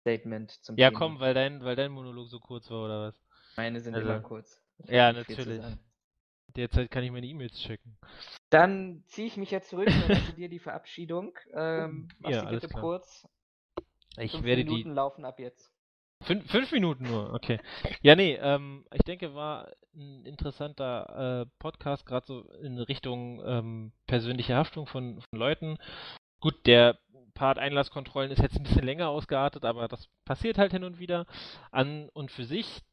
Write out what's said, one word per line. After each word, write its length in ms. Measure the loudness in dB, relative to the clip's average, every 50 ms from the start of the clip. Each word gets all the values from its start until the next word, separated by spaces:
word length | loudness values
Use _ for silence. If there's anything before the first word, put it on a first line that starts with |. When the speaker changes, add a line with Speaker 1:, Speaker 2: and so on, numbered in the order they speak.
Speaker 1:
Statement 500 | _ -2 -2 -2 -4 -8 -10 -10 -10 -12 -18 -20 _
zum 120 | -10 4
Speaker 2:
Ja, 120 | 8 8 8
Speaker 1:
Thema. 100 | 8 4
Speaker 2:
komm, 220 | -4 -4 -4 0
weil 140 | 0 2 2
dein, 280 | 2 0 0 -2 -6
weil 140 | -6 -4 -2
dein 160 | -2 -4 -4
Monolog 360 | -6 -12 -12 -12 -12 -14 -14 -14
so 120 | -16 -18
kurz 300 | -16 -14 -16 -16 -14 -10
war, 140 | -8 -8 -6
oder 140 | -6 -6 -6 -6 -8
was? 120 | -10 _ _ _ _ _ _ _ -8
Speaker 1:
Meine 240 | -6 -6 -4 -6 -6
sind 140 | -8 -6 -6
Speaker 2:
Also, 140 | -4 -2 -2
Speaker 1:
immer 120 | -2 -4
kurz. 420 | -4 -10 -14 -16 -16 _ _ _ _ _ _ _
Ich 60 | -8
hab 40 | 2
Speaker 2:
ja, 200 | 6 6 8 6
Speaker 1:
nicht 140 | 6 2 -6
viel 80 | -8 -8
zu 40 | -8
Speaker 2:
natürlich. 200 | -6 -6 -6 -8
Speaker 1:
sagen. 160 | -8 -10 -12 -14 _ _ _ _ _ _ _ _ _ _ _ _ _ _ -8
Speaker 2:
Derzeit 340 | -6 -6 2 2 2 2 2
kann 140 | -2 -4 -4
ich 60 | -4
meine 160 | -6 -8 -10
E-Mails 320 | -10 -10 -10 -10 -10 -10 -10
checken. 400 | -10 -10 -10 -12 _ -20 -20 _ -20 -20 -20 -20 -20 -20 -20 -20 _ _
Speaker 1:
Dann 540 | 8 10 10 8 6 -2 -4 -8 -10 -14 _
zieh 200 | _ -10 -8 -8
ich 100 | -6 -6
mich 140 | -8 -6 -4
jetzt 180 | -4 -6 -6 -6
zurück 180 | -4 0 2 4
und 60 | 4
Speaker 2:
<laughs> 100 | 4 4
Speaker 1:
überlasse 280 | 4 2 2 2 -2
dir 160 | -8 -10 -12 -12
die 100 | -12 -12
Verabschiedung. 800 | -12 -10 -12 -12 -12 -16 -14 -14 -8 -6 -6 -6 -6 -8 -14 -18 -20 _
Ähm, 560 | -6 -4 -2 -2 -2 -2 -2 -4 -8 -10 -14 -14 -18 _
mach 100 | -4 -2
Speaker 2:
Ja, 100 | -2 -2
Speaker 1:
sie 60 | -2
Speaker 2:
alles 160 | -2 -4 -6
Speaker 1:
bitte 100 | -6 -6
Speaker 2:
klar. 80 | -8 -4
Speaker 1:
kurz. 460 | -4 -4 -4 -4 -6 -14 -20 -20 -20 -20 _ _ _ _ _ _ _ _ _ -14 -14 _ _ _ _ _ -10 -8
Speaker 2:
Ich 140 | -8 -6
Speaker 1:
Fünf 120 | -6 -4 2
Speaker 2:
werde 200 | 2 2 2 2
die 60 | 0
Speaker 1:
Minuten 240 | -2 -4 -4 -4 -4
laufen 300 | -2 -2 -2 -4 -8 -14
ab 140 | -14 -12 -12
jetzt. 340 | -14 -16 _ _ _ _ _ _ _ _ _ _ _ _ _ _ -2
Speaker 2:
Fün-, 180 | -2 -2 -2 -2 0
fünf 220 | 0 0 2 2
Minuten 320 | 2 2 2 2 0 -2 -4
nur, 280 | -4 -2 -4 -4 -4
okay. 280 | -8 -8 -2 -2 -2 -2 -4 -12 -16 -6 -6 -6 -6 6
Ja, 120 | 10 10 10
nee, 200 | 10 10 2 2 0
ähm, 440 | 0 0 0 0 -2 -8 -14 -16 -18 _
ich 100 | -2 -2
denke, 320 | 0 0 0 -8 -8 -10 -10
war 380 | -8 -8 -8 -8 -10 -12 -16 -20 _ _ _ _
ein 300 | -20 -20 -18 -20 -18 -18
interessanter, 1160 | -18 -10 -8 -8 -8 -6 -8 -10 -10 -6 -6 -4 -4 -4 -4 -6 -8 -8 -4 -4 -2 -2 -2 -4
äh, 40 | -8 _ _
Podcast, 460 | -12 -12 -10 _ -4 -4 -4 -4 -6
grad 200 | -4 -6 -6 -4
so 160 | -6 -14 -14 -14 -18 -18 -14
in 160 | -12 -10 -8 -8
Richtung, 640 | -4 -4 -4 -6 -4 -6 -6 -6 -8 -10 -12 -10 -6
ähm, 480 | -2 -2 -2 -2 -4 -8 -10 -10 -12 -16 _ _
persönliche 480 | 0 0 0 0 0 -4 -4 -2 0 2
Haftung 320 | 2 2 0 -4 -12 -12
von, 340 | -8 -8 -8 -8 -8 -10 -12
von 180 | -14 _ -6 -2
Leuten. 400 | 0 0 0 -2 -4 -8 -8 -8 -10 -16 -16 -16 -16 -16 -18 -20 _ _ _ _
Gut, 260 | -2 -2 -2 2 _
der 320 | 10 12 12 12 10 8 _ _ _ _ -20 _ _ _
Part 240 | 0 2 2 2 2
Einlasskontrollen 720 | 0 0 2 0 0 0 -4 -12 -12 -8 -4 -4 -4 0
ist 100 | 2 2
jetzt 140 | 2 2 2
ein 80 | -4 0
bisschen 200 | 4 4 4 4
länger 240 | 2 -2 -2 -2 -2
ausgeartet, 560 | -2 -4 -2 -2 0 2 2 0 -2 -2 -2
aber 240 | -2 -2 -2 -4 -6
das 200 | -6 -10 -14 _ _ _ _
passiert 320 | -6 -4 -2 -2 -2 4 4
halt 140 | 4 4
hin 120 | 4 -2 -4
und 140 | -6 -10 -12
wieder. 280 | -4 -4 -2 -2 -2 -6 -12 -16 -16 -16 -16 -20 -20 -4
An 400 | 0 0 0 0 -2 -10 -12 -12
und 200 | _ -10 -10 -10
für 140 | -8 -10 -8
sich 380 | -4 -4 -4 -6 -6 -10 -16 -18 _